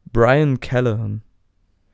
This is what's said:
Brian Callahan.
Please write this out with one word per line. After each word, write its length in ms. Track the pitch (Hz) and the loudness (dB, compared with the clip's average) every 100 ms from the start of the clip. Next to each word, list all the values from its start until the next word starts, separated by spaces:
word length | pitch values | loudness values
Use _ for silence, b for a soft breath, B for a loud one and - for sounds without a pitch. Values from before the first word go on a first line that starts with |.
| - | -6
Brian 480 | 113 117 139 151 131 | 0 2 4 2 -2
Callahan. 600 | - 123 123 107 107 107 - _ _ _ _ _ _ | -2 -2 -2 -2 -6 -8 -12 _ _ _ _ _ _